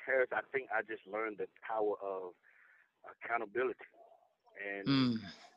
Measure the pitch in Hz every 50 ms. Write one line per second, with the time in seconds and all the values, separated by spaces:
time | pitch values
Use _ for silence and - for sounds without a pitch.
0 | - 135 131 131 127 - 113 107 107 - - 139 131 - 104 110 110 107 110 104
1 | - 95 98 107 110 110 107 95 95 - _ - - - 113 110 107 104 101 -
2 | 101 98 98 95 92 90 85 _ _ - - - - - - - - _ _ _
3 | - - - - - - 117 117 113 104 101 120 127 127 104 - - - - -
4 | - - - - _ _ _ _ _ _ - 98 101 101 98 98 98 95 139 135
5 | 131 123 117 110 101 92 - - - - -